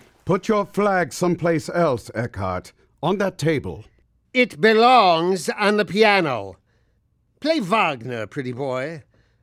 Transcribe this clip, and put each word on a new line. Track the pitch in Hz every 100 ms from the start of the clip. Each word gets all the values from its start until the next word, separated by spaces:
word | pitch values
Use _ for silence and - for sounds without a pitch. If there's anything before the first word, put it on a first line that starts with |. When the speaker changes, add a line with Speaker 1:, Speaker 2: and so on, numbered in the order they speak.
| _ _ -
Speaker 1:
Put | 196 -
your | 208 196
flag | - 208 190 160
someplace | - 175 170 170 160 -
else, | 175 165 117 - 107
Eckhart. | 120 - 95 92 - _ _ -
On | 147 190
that | 196 -
table. | 151 147 - 95 - _ _ _ _
Speaker 2:
It | 254 247 147
belongs | 214 220 240 254 190 165 175 190 156
on | 233 202 208
the | 185
piano. | 185 220 196 160 120 98 87 _ _ _ _ _ _ _ _
Play | 294 320
Wagner, | 175 214 175 135 120 117 107
pretty | 147 127
boy. | 120 139 127 143 165 - _ _ _